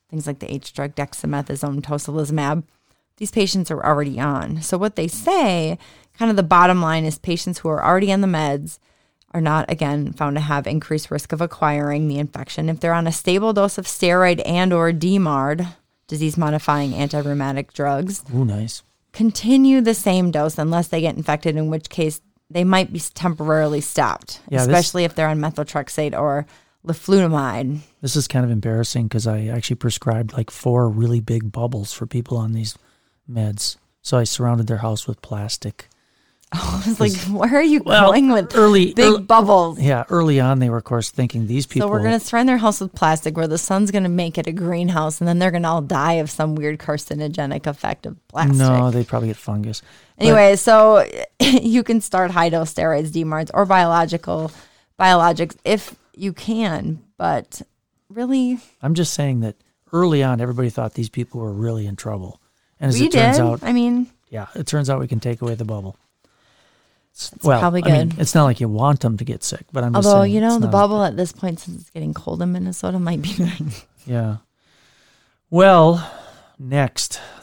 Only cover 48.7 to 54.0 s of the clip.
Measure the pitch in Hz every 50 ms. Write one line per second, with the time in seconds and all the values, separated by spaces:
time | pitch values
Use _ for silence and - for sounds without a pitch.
48.7 | 127 123 127 123 117 120 120 - 127 117 113 110 104 - - 107 104 104 107 110
49.7 | 110 - _ _ _ _ _ _ _ - 208 226 220 214 202 196 202 185 - 233
50.7 | 220 220 214 220 214 185 - - - 62 62 - _ - 254 277 254 254 - 226
51.7 | 226 247 226 - 233 220 - - - 185 185 175 180 175 170 170 165 165 160 156
52.7 | - 175 160 160 151 147 156 156 151 165 160 156 156 156 160 - - - 202 185
53.7 | 196 185 175 170 165 170